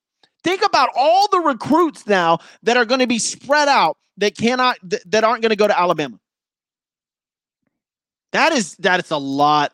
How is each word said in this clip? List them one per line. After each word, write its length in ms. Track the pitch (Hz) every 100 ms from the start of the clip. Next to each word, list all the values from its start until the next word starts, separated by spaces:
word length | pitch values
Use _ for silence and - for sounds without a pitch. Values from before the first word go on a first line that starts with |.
| _ _ _ _
Think 200 | 320 381 415
about 260 | 339 254 -
all 320 | 277 359 403
the 80 | 381
recruits 680 | 320 247 - 302 339 208 -
now 320 | 196 170 165 - - 185
that 120 | 240
are 80 | 226
gonna 220 | 262 247
be 120 | 240
spread 500 | - - 220 294 285
out 280 | 254 170 - _ -
that 180 | 202 -
cannot, 400 | 220 247 254 208 185
th-, 140 | 202 175
that 180 | 208 220
aren't 180 | 233
gonna 140 | 220 208
go 120 | 208
to 100 | 175
Alabama. 400 | 180 160 143 107 _ _ _ _ _ _ _ _ _ _ _ _ _ _ _ _ _ _ _ _ _
That 200 | 202 285
is, 220 | 311 202 -
that 260 | 180 180
is 80 | -
a 80 | 156
lot 540 | 139 139 147 151 143